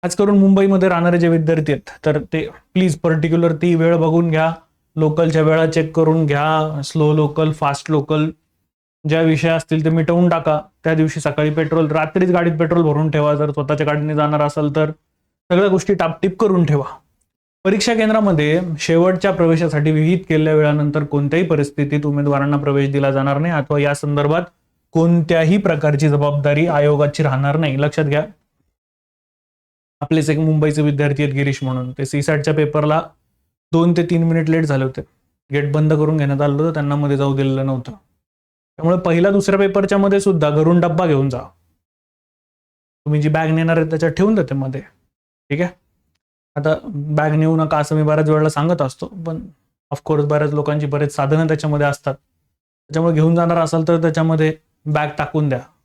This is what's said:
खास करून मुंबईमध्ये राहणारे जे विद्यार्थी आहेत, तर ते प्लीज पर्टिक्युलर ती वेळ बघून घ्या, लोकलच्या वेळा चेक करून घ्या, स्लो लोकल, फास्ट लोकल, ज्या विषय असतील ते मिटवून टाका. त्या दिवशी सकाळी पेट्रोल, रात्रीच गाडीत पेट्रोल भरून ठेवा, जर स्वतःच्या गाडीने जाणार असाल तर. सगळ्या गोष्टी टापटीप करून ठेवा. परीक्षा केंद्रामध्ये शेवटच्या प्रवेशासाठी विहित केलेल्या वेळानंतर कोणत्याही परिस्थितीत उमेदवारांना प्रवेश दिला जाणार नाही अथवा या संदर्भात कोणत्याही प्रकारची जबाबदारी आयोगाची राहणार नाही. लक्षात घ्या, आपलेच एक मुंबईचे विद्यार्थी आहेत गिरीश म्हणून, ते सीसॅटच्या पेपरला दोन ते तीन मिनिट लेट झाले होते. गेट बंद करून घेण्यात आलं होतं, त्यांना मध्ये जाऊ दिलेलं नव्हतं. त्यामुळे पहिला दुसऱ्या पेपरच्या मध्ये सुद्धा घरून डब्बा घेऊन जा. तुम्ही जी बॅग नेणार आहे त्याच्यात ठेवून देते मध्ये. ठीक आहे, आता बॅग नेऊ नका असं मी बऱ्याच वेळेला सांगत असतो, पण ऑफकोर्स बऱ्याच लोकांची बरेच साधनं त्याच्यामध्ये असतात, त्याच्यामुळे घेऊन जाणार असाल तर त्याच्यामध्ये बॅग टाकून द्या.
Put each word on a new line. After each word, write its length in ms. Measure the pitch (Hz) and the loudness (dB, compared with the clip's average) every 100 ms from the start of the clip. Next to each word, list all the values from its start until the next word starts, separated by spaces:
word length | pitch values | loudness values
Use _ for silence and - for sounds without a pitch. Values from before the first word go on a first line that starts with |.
खास 120 | 180 - | -6 -2
करून 220 | 202 202 | 2 4
मुंबईमध्ये 520 | 196 196 196 190 185 | 4 4 4 2 2
राहणारे 300 | 175 175 175 | 2 2 2
जे 80 | 170 | 2
विद्यार्थी 460 | 165 156 160 151 | 2 2 0 0
आहेत, 320 | 135 - - - | -4 -6 -6 -2
तर 160 | 147 131 | -2 -4
ते 140 | 160 - - _ | -6 -6 -12 _
प्लीज 260 | 180 185 147 | 0 0 0
पर्टिक्युलर 540 | 170 160 160 170 170 | 0 0 0 2 2
ती 220 | 156 180 165 | 0 0 2
वेळ 200 | 165 170 | 2 2
बघून 340 | 160 165 170 | 2 2 2
घ्या, 240 | 156 160 165 _ _ _ 160 | 0 0 -2 _ _ _ -2
लोकलच्या 460 | 156 151 165 156 | -2 2 0 2
वेळा 260 | 156 160 160 | 2 2 2
चेक 280 | 160 156 165 | 0 -2 0
करून 300 | 160 160 156 | 2 2 2
घ्या, 560 | 143 151 156 156 151 | 0 0 0 -2 -6
स्लो 320 | 139 160 151 | -6 0 2
लोकल, 380 | 151 151 151 156 | 2 0 0 -2
फास्ट 400 | 151 147 139 - | 0 -4 -4 -2
लोकल, 380 | 156 139 151 156 156 _ _ _ _ _ _ 151 | -2 0 -2 -2 -6 _ _ _ _ _ _ -2
ज्या 120 | 160 | 0
विषय 280 | 165 156 165 | 2 2 0
असतील 360 | 165 - 160 160 | -2 -2 -2 0
ते 40 | |
मिटवून 400 | 165 156 170 180 | 0 2 2 2
टाका. 320 | 165 160 151 - _ | 2 0 -2 -4 _
त्या 100 | 160 | -2
दिवशी 260 | 160 156 160 | 0 0 -2
सकाळी 300 | 151 143 151 | -4 -2 -2
पेट्रोल, 420 | 151 156 165 156 | 0 -2 0 0
रात्रीच 400 | 156 156 190 185 | 0 -2 0 2
गाडीत 200 | 175 170 160 | 2 0 0
पेट्रोल 220 | 165 175 | 0 2
भरून 300 | 160 147 160 | 2 2 0
ठेवा, 240 | 151 147 147 | 0 0 0
जर 160 | 151 | -2
स्वतःच्या 360 | 143 139 147 151 | -4 -4 -2 0
गाडीने 280 | 151 151 151 | -2 -2 0
जाणार 260 | 151 151 | 0 0
असाल 340 | 147 156 151 151 | 0 0 -2 0
तर. 160 | 151 156 _ _ _ _ _ | -2 -4 _ _ _ _ _
सगळ्या 160 | 180 202 | 2 2
गोष्टी 260 | 185 - | 0 0
टापटीप 460 | 196 165 - 190 190 | -2 -2 -2 -4 0
करून 260 | 214 185 151 | 0 2 2
ठेवा. 180 | 147 135 - _ _ _ _ _ _ | 0 -2 -12 _ _ _ _ _ _
परीक्षा 300 | 190 190 240 | -2 0 0
केंद्रामध्ये 680 | 226 220 220 208 165 151 160 180 151 | 0 2 2 2 2 2 0 -2 -6
शेवटच्या 520 | - 165 180 185 202 | 0 2 4 2 0
प्रवेशासाठी 600 | 180 170 160 170 147 147 | 2 2 2 0 0 0
विहित 280 | 156 156 185 185 | 2 2 0 0
केलेल्या 260 | 160 156 156 | 0 2 2
वेळानंतर 480 | 151 147 147 151 | 2 2 0 -2
कोणत्याही 420 | 147 143 143 156 175 | -2 -2 0 0 0
परिस्थितीत 600 | 156 143 - 143 147 147 | 0 -2 -2 -2 -2 -2
उमेदवारांना 520 | 143 143 139 139 147 | -2 0 0 0 0
प्रवेश 320 | 143 139 139 | 0 0 0
दिला 220 | 139 139 | 0 0
जाणार 260 | 135 135 139 | 0 -2 -2
नाही 160 | 165 | -2
अथवा 260 | 160 135 147 | -2 -2 0
या 140 | 143 | 0
संदर्भात 480 | 143 147 143 143 156 180 _ _ _ _ | -2 -2 0 0 0 -2 _ _ _ _
कोणत्याही 680 | 160 170 170 160 170 160 202 | 0 2 2 2 2 2 2
प्रकारची 520 | 196 156 151 143 151 | 0 0 0 2 2
जबाबदारी 580 | 147 147 143 143 147 170 | 2 0 0 0 0 0
आयोगाची 560 | 147 147 143 147 147 | 2 2 2 0 0
राहणार 340 | 147 131 139 147 | -2 0 0 0
नाही. 240 | 156 135 | -2 0
लक्षात 240 | 147 156 151 | -2 0 -2
घ्या, 200 | 147 - - _ _ _ _ _ _ _ _ _ _ _ _ _ _ _ _ | -2 -4 -12 _ _ _ _ _ _ _ _ _ _ _ _ _ _ _ _
आपलेच 280 | 143 160 147 | -4 -2 0
एक 80 | 151 | 0
मुंबईचे 440 | 160 156 151 147 | 0 2 0 0
विद्यार्थी 420 | 147 143 147 139 | 0 0 -2 0
आहेत 120 | 147 135 | -2 -2
गिरीश 240 | 139 131 | -2 -2
म्हणून, 280 | 131 127 127 | -4 -6 -8
ते 140 | 131 135 | -8 -6
सीसॅटच्या 480 | 147 143 151 147 | -4 -2 -2 0
पेपरला 480 | 151 147 156 151 156 - _ _ _ _ _ _ | 0 0 0 0 0 -4 _ _ _ _ _ _
दोन 220 | 165 170 170 | 0 2 2
ते 80 | 170 | 0
तीन 180 | 170 | 0
मिनिट 260 | 165 165 156 | 0 0 0
लेट 160 | 160 156 | 0 0
झाले 180 | 135 | -2
होते. 180 | 131 - - _ _ _ _ | -2 -6 -16 _ _ _ _
गेट 200 | 143 143 | -4 -2
बंद 200 | 151 156 | 0 0
करून 240 | 156 151 156 | 2 0 0
घेण्यात 240 | 139 139 | 0 0
आलं 120 | 147 | 0
होतं, 200 | 139 165 | 0 -2
त्यांना 220 | 156 143 147 | -2 -2 -2
मध्ये 220 | 143 139 | 0 0
जाऊ 180 | 139 135 | 0 0
दिलेलं 300 | 135 135 135 | -2 -2 -4
नव्हतं. 260 | 131 120 214 _ _ _ _ _ _ _ - | -6 -8 -18 _ _ _ _ _ _ _ -4
त्यामुळे 200 | 160 180 | 0 0
पहिला 320 | 180 170 190 | 0 2 2
दुसऱ्या 300 | 202 196 196 | 2 0 2
पेपरच्या 380 | 196 202 196 202 | 2 0 0 0
मध्ये 220 | 196 202 | 2 2
सुद्धा 300 | 196 170 151 | 2 2 0
घरून 300 | 147 156 175 | 2 2 2
डब्बा 260 | 170 160 180 | 2 0 0
घेऊन 240 | 139 135 | 0 0
जा. 100 | 123 - _ _ _ _ _ _ _ _ _ _ _ _ _ _ _ 147 | -4 -10 _ _ _ _ _ _ _ _ _ _ _ _ _ _ _ -4
तुम्ही 160 | 151 | -2
जी 80 | 151 | 0
बॅग 200 | 156 160 | 0 0
नेणार 280 | 160 165 165 | 0 0 0
आहे 80 | 160 | 0
त्याच्यात 260 | 160 165 | -2 -2
ठेवून 240 | 156 202 220 | 0 0 0
देते 200 | 143 139 | -2 -4
मध्ये. 260 | 135 131 - _ _ _ _ _ _ | -6 -8 -14 _ _ _ _ _ _
ठीक 120 | 143 | -4
आहे, 80 | 175 - _ _ _ _ _ _ _ 151 | -4 -8 _ _ _ _ _ _ _ -6
आता 200 | 147 156 277 | -2 -2 -6
बॅग 440 | 147 147 151 156 | -10 -4 -2 0
नेऊ 240 | 156 156 160 | 0 0 0
नका 220 | 156 156 | 0 -2
असं 180 | 147 156 | -2 0
मी 80 | |
बऱ्याच 260 | 151 151 151 | 0 0 2
वेळेला 200 | 156 156 | 2 0
सांगत 320 | 151 156 165 | 0 -2 -2
असतो, 240 | 139 - - | -4 -6 -14
पण 340 | 196 165 160 - _ _ _ _ | -12 -10 -10 -14 _ _ _ _
ऑफकोर्स 340 | 139 - 151 147 | -12 -2 -2 0
बऱ्याच 280 | 147 151 | 0 0
लोकांची 320 | 147 147 151 147 | -2 -2 -4 -4
बरेच 300 | 147 147 - | -2 -4 -2
साधनं 320 | 143 156 160 | -2 0 0
त्याच्यामध्ये 400 | 156 156 147 147 | -2 -2 -2 -2
असतात, 280 | 143 - 135 | -2 -8 -10
त्याच्यामुळे 960 | _ _ _ _ _ _ _ 156 170 | _ _ _ _ _ _ _ -2 0
घेऊन 220 | 156 160 170 | 2 2 2
जाणार 220 | 170 170 | 2 0
असाल 260 | 156 165 160 | 0 -2 0
तर 140 | 170 | 0
त्याच्यामध्ये 540 | 165 160 160 160 156 156 _ _ 151 | 0 0 0 0 0 -2 _ _ -4
बॅग 220 | 151 151 147 | -2 -2 -6
टाकून 320 | 143 156 151 | -6 -2 -2
द्या. 100 | 127 - _ | -4 -8 _